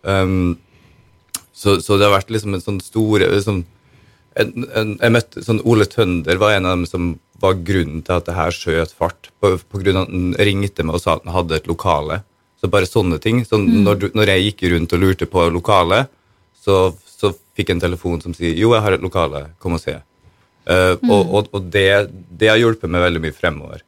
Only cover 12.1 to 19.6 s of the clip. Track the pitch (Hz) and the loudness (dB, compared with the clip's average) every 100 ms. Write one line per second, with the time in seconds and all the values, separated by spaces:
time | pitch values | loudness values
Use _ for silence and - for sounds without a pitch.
12.1 | 85 - _ _ _ 98 101 92 113 92 | -6 -8 _ _ _ 0 0 0 0 0
13.1 | - 110 120 117 110 101 113 101 101 98 | -2 0 -2 0 0 2 4 4 2 -2
14.1 | 107 104 95 101 101 90 87 82 87 95 | 0 2 2 0 -2 0 0 0 2 2
15.1 | 92 85 90 85 85 - 98 85 101 135 | 2 0 2 2 0 2 2 4 2 0
16.1 | _ _ _ _ _ - 95 92 87 _ | _ _ _ _ _ 0 2 2 -2 _
17.1 | - 104 95 _ - 98 90 87 87 90 | -4 -4 -4 _ -8 -2 -2 -2 -4 -6
18.1 | 85 87 82 85 82 110 117 104 92 90 | -6 -8 -6 -4 0 2 2 2 -2 -2
19.1 | 95 80 71 73 82 | -2 -2 -4 -12 -10